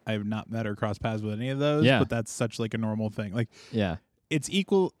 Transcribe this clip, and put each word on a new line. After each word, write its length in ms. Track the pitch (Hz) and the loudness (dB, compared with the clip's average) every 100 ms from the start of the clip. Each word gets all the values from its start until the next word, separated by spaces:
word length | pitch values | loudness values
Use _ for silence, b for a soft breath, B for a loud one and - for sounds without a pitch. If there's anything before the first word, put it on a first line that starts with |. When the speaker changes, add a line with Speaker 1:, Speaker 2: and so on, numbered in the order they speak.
| - | -4
Speaker 1:
I 60 | |
have 120 | 107 104 | -2 -2
not 240 | 110 - | -4 -4
met 160 | 113 107 | -4 -4
or 100 | 101 | -2
crossed 240 | 104 101 | -4 -2
paths 220 | 113 110 | -4 -2
with 120 | 107 107 | -4 -4
any 140 | 127 | -4
of 100 | 139 | 0
those, 260 | 147 147 143 | 2 4 6
Speaker 2:
Yeah. 140 | 131 | 6
Speaker 1:
but 100 | 139 | 4
that's 220 | 117 107 | 0 -4
such, 260 | - 113 - | -2 -4 -2
like, 160 | 113 | -4
a 60 | 113 | -2
normal 320 | 110 107 110 | -2 -2 -4
thing. 220 | 107 104 110 | -4 -4 -2
Like, 140 | 113 B B | -2 B B
Speaker 2:
Yeah. 260 | 113 95 82 _ _ - | 0 0 -2 _ _ -4
Speaker 1:
it's 200 | 151 - | -4 0
equal, 440 | 190 190 196 180 - | 0 2 2 2 0